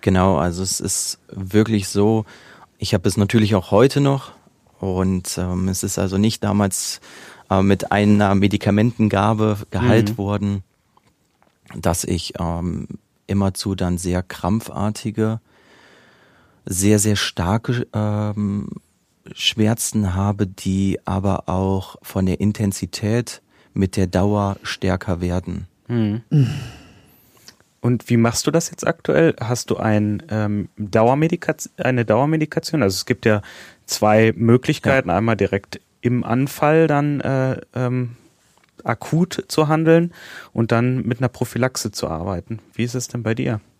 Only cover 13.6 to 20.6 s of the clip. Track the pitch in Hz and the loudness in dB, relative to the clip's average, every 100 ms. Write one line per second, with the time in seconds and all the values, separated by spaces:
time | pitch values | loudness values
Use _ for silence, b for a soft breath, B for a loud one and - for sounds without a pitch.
13.6 | - 95 92 90 90 90 92 - 90 107 | -6 -2 -2 -2 -2 -4 -4 -6 -2 -2
14.6 | - - 101 104 110 104 110 113 b b | -4 -6 -4 -4 -8 -2 -2 -2 b b
15.6 | b b b b b b b b b b | b b b b b b b b b b
16.6 | - 90 98 107 107 101 - - 87 110 | -8 0 2 4 2 0 -2 -2 0 0
17.6 | - 120 - 107 107 104 107 104 104 101 | -2 -4 -4 -4 -2 -2 -4 -4 -4 -4
18.6 | - - _ _ _ _ - - - 101 | -6 -12 _ _ _ _ -20 -6 -4 0
19.6 | 107 113 - 110 101 90 101 101 101 95 | 0 0 -2 -2 0 0 0 0 -4 -4